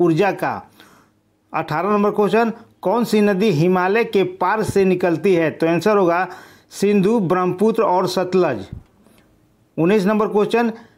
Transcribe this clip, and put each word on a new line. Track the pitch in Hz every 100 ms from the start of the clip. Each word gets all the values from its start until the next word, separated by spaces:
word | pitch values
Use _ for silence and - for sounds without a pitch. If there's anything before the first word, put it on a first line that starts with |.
ऊर्जा | 175 160 196
का। | 180 143 104 - _ - _ _ _ _ _ _
अठारह | 156 160 156 185
नंबर | 208 208
क्वेश्चन, | 202 202 208 233 220 - _
कौन | 180 220
सी | 233 214
नदी | 208 190 220
हिमालय | 147 175 185 185 214
के | 226 202
पार | 180 - 185 220
से | 214 202
निकलती | 190 180 180 165 202
है? | 175 160
तो | 151 165
आंसर | 170 208 208
होगा | 180 170 185 - - - _
सिंधु, | - 196 208 190 240
ब्रह्मपुत्र | 170 180 180 175 214 226
और | 175 180 180
सतलज। | 190 180 185 170 113 95 - - _ _ _ _ _ _ _ _ -
उन्नीस | 165 214 190
नंबर | 214 214
क्वेश्चन, | 202 208 233 233 220 -